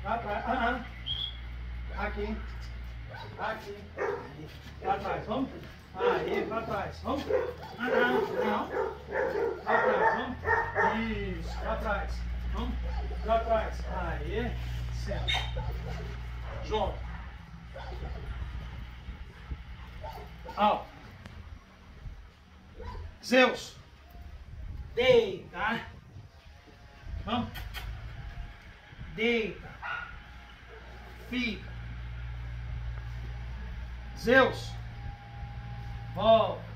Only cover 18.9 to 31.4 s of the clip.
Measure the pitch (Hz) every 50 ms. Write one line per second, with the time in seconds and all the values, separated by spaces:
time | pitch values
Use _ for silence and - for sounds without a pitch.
18.9 | - - - - - - - - - - - - - - - - - - - -
19.9 | - - - - - - - - - - - 254 - - 208 214 - - - -
20.9 | - - - - - - - - - - - - - - - - - - - -
21.9 | - - - - - - - - - - - - - - - - - - - -
22.9 | - - - - - - - - 233 262 254 233 - - - - - - - -
23.9 | - - - - - - - - - - - - - - - - - - - -
24.9 | - - - 262 247 233 214 196 180 170 - - - - 202 220 233 - - -
25.9 | - - - - - - - - - - - - - - - - - - - -
26.9 | - - - - - - - 202 233 240 233 - - - - - - - - -
27.9 | - - - - - - - - - - - - - - - - - - - -
28.9 | - - - - 156 175 220 233 233 226 220 185 - - - - - - - -
29.9 | - - - - - - - - - - - - - - - - - - - -
30.9 | - - - - - - - - 233 254